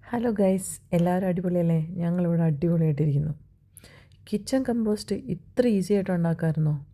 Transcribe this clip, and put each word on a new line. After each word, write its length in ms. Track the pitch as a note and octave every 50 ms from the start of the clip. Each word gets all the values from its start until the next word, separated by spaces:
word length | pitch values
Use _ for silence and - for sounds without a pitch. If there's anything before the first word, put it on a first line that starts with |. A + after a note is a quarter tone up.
| - -
ഹലോ 200 | - A#3+ A3+ B3 A3 G3
ഗൈസ്, 320 | G3+ F#3+ F#3+ F#3+ F#3 - - - - - -
എല്ലാവരും 320 | E3+ E3+ F3+ F3+ F#3 F#3+ F#3
അടിപൊളിയല്ലേ? 480 | F3 F3+ F#3 F3+ F3 F3 F3 E3 E3 E3 D#3 D#3+ F#3 F#3 E3+
ഞങ്ങളിവിടെ 400 | E3+ F3 F3+ F3+ E3+ E3+ E3+ E3+
അടിപൊളിയായിട്ടിരിക്കുന്നു. 880 | D#3+ D#3 C#3 E3+ E3+ E3+ E3 E3 D#3 D3 C#3 D#3 D#3 C#3 C#3+ D3 D3+ D3+ - - - _ _ _ _ _ - - - - - - _ - _ - -
കിച്ചൺ 340 | - G3+ G3+ - C4 C4 C4 B3
കമ്പോസ്റ്റ് 480 | A#3 A#3 A3 G#3+ G#3 G#3 - - G3+ G3+ C4+ B3+ -
ഇത്ര 300 | - - - - - B3 B3 G#3+ G3
ഈസി 140 | F3+ F3 G#3
ആയിട്ട് 160 | G3+ F#3+ G3 F#3 F3
ഉണ്ടാക്കാമായിരുന്നോ? 540 | E3+ E3 E3 E3 E3+ D#3+ D#3 D#3 D#3 D3+ D3+ C#3+ C#3+ -